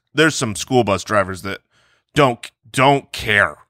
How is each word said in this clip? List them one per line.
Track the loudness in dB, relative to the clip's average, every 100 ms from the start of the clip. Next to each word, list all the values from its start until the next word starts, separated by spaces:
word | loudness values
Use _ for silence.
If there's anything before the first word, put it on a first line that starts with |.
| _
there's | 0 0
some | 0 -6 -6
school | -2 0
bus | 2 -2
drivers | -2 -2 -2 -6
that | -10 -12 _ _ _ _ _
don't, | 0 0 0 -10 _ _
don't | 0 2 2 -2
care. | -8 0 2 2 -2 _